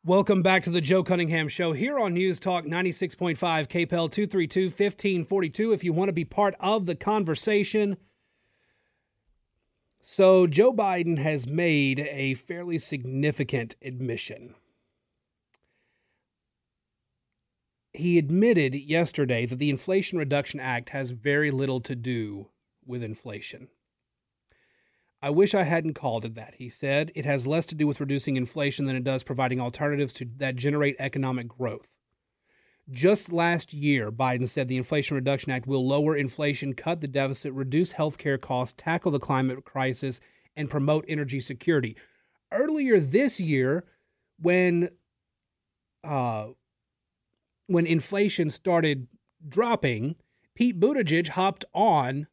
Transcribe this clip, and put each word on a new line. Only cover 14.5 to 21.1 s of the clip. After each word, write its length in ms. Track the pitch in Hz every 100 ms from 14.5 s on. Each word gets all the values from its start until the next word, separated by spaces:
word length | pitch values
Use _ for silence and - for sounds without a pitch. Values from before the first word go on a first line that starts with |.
| - _ _ _ _ _ _ _ _ _ _ _ _ _ _ _ _ _ _ _ _ _ _ _ _ _ _ _ _ _ _ _ _ _
He 240 | - 170 170
admitted 600 | 143 175 233 190 135 143
yesterday 680 | 143 160 165 - 131 117 117
that 120 | 127
the 120 | 143
Inflation 500 | 135 - 190 190 180
Reduction 400 | 143 143 135 147
Act 300 | 131 120 120
has 200 | 139 127